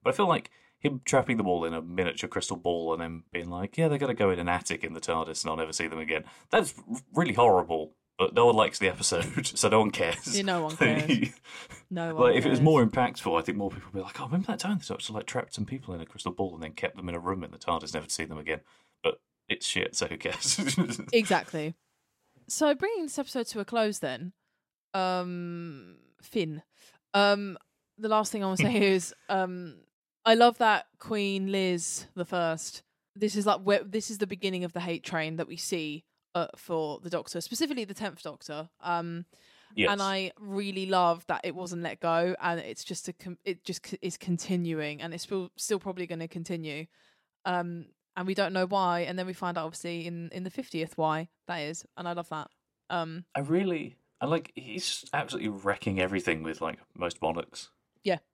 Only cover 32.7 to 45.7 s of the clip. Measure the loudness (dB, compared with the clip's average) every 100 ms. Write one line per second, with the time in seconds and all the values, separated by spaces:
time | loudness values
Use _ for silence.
32.7 | -12 _ _ _ -2 0 2 4 4 6
33.7 | 4 4 -4 -4 -4 -4 -2 -2 -2 -4
34.7 | -4 -4 -4 -4 -4 -2 -4 -6 -6 -4
35.7 | -2 -4 -8 _ _ _ -2 -2 -6 -4
36.7 | -2 -2 -6 -6 -6 -4 -8 -6 -2 -2
37.7 | -2 -6 -6 -8 -8 -12 -12 -10 -10 -10
38.7 | _ -2 -2 -2 -8 -10 _ _ _ _
39.7 | 0 0 2 0 0 -4 -8 -8 -4 -4
40.7 | -4 2 4 4 4 -2 -4 -4 -6 -8
41.7 | -6 -6 -2 2 2 2 0 -2 -2 -6
42.7 | -12 -10 -10 -8 -12 -12 -10 -8 -8 -6
43.7 | -8 -8 -8 -8 -6 -2 -2 0 -2 0
44.7 | -2 -4 -6 -8 -10 -6 -4 -6 -8 -4